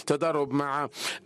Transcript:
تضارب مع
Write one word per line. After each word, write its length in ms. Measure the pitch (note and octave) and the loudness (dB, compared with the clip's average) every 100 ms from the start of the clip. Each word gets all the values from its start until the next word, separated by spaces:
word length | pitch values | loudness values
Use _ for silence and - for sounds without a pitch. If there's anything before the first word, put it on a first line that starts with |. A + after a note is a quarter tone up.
| - | 0
تضارب 460 | D3 E3 D3+ C#3+ | 2 2 2 2
مع 360 | C#3 C#3+ C#3 C3+ - - - | 0 0 0 -2 -6 -8 -6